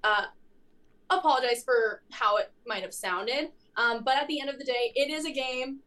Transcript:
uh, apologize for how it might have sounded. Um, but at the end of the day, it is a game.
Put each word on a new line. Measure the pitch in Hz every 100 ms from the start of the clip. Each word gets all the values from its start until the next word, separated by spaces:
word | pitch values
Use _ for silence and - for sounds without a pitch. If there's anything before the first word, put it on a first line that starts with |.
uh, | 214 208 - - - - - _ _ _ _
apologize | 359 320 262 254 240
for | - 240 226 202 _
how | - 220 208
it | - _ -
might | 208
have | 185
sounded. | - 196 180 208 269 311 - _ -
Um, | 233 233
but | 233 269
at | 294
the | 302
end | 269
of | 262
the |
day, | 262 247 240
it | 254 285
is | 311
a | 311
game. | 269 262 254 262 269